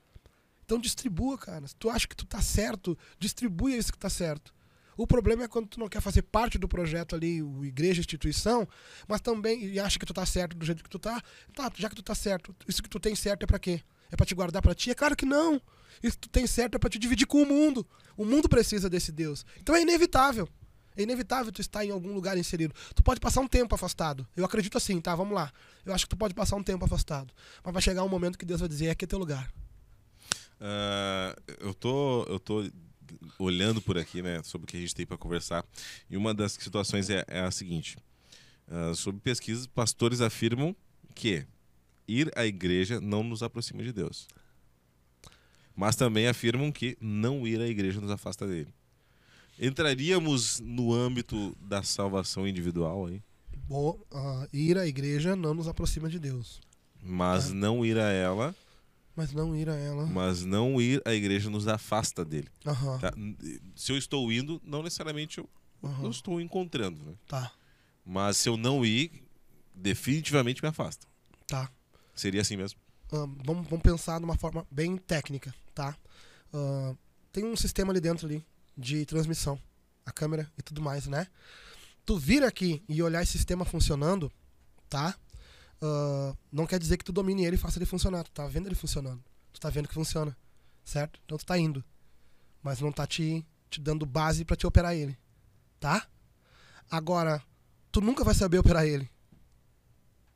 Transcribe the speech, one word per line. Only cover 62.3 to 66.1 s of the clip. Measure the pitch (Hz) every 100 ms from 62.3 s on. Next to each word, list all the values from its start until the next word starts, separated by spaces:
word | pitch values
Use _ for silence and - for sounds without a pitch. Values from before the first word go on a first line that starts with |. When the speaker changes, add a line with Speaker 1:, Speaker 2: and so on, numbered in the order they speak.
| 76 71 - 147
Speaker 1:
Aham. | 135 135 131
Speaker 2:
Tá? | 92 - 104 - 78 64 92 -
Se | -
eu | 135
estou | - 143 120
indo, | 117 139 165
não | - 147
necessariamente | 165 - 160 151 151 -
eu, | - - _ _
Speaker 1:
Aham. | 147 135
Speaker 2:
eu | 165